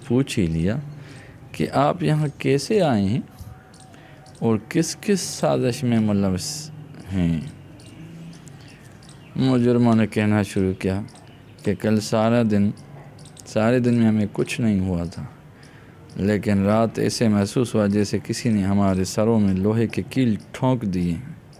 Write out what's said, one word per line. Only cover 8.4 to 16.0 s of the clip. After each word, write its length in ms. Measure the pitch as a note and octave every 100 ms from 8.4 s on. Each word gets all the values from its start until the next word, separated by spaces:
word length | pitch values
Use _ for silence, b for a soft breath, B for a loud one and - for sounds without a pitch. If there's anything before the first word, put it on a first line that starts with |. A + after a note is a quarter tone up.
| B B B B B B B - - -
मुजरमों 560 | C3 B2+ A#2+ A#2+ A#2+
ने 120 | A2+ G#2
कहना 340 | A2 G#2+ G#2+
शुरू 300 | G2+ G2+ F#2+
किया 280 | F#2+ F#2+ F#2+ A2 - - - - -
कि 100 | - F#2
कल 220 | G#2+ G#2+
सारा 400 | G#2 A2+ A2 A#2+
दिन, 280 | A2+ G#2 G2+ - - - - - - - -
सारे 320 | A2 A2 B2+
दिन 140 | A#2+
में 120 | A#2+ A2+
हमें 220 | G#2+ G2+
कुछ 320 | - C3+ -
नहीं 200 | A2+ G2+
हुआ 240 | F#2+ F2 F2
था, 200 | - - - - B B B B B